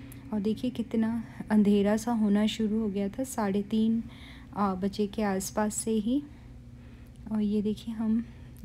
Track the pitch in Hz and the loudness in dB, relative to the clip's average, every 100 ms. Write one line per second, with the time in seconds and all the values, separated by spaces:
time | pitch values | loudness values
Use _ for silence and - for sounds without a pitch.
0 | - - - 214 202 214 254 247 220 226 | -16 -14 -6 -2 0 0 -2 -4 -2 0
1 | 220 233 220 - - 214 202 202 202 220 | 0 -2 -6 -10 4 6 8 6 6 2
2 | 240 233 214 202 214 220 214 220 220 196 | 2 2 4 4 4 2 0 0 0 0
3 | 196 233 262 - 202 202 202 220 220 226 | -2 -2 -4 -2 0 0 2 2 4 2
4 | - - - - - - 202 185 196 202 | -2 -12 -16 -18 -8 -2 0 0 -2 0
5 | 202 214 208 190 190 - 214 - - 220 | -2 0 0 0 -2 0 0 -2 0 0
6 | 208 277 285 - - - - - - - | 2 0 -2 -12 -18 -18 -18 -18 -18 -18
7 | - - - 214 208 214 208 208 233 220 | -18 -16 -4 0 2 2 0 -2 -6 -2
8 | 220 226 233 - - - | 0 0 -2 -10 -16 -12